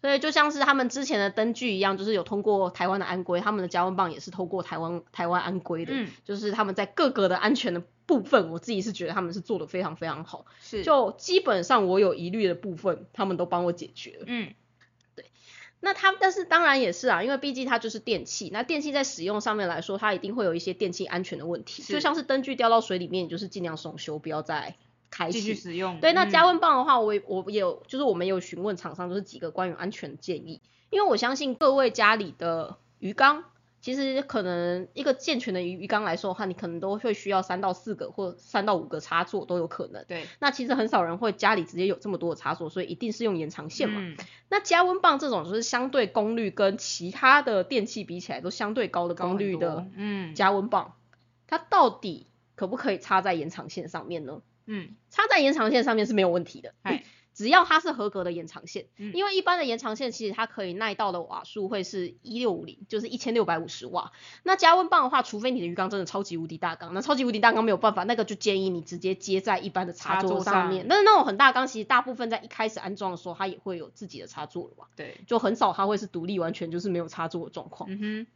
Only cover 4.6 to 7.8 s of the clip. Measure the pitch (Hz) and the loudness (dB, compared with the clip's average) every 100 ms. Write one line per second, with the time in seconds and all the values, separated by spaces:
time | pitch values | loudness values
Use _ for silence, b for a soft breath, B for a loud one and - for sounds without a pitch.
4.6 | - 160 165 175 - - 170 175 156 185 | -4 -6 -4 -6 -10 -6 0 0 0 -6
5.6 | 170 165 165 269 202 - - 202 208 196 | -4 -6 -4 -4 -4 -10 -8 -4 -4 0
6.6 | 208 190 196 - 285 254 190 180 208 247 | 0 0 -4 2 2 4 2 2 2 2
7.6 | 233 175 | 0 -4